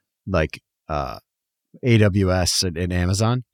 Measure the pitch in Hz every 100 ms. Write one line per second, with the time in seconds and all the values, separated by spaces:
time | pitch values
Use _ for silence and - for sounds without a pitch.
0 | _ _ - 87 78 - _ _ - 76
1 | 65 50 _ _ _ _ _ - 131 113
2 | 104 98 95 92 87 - 95 80 90 90
3 | 87 98 110 127 -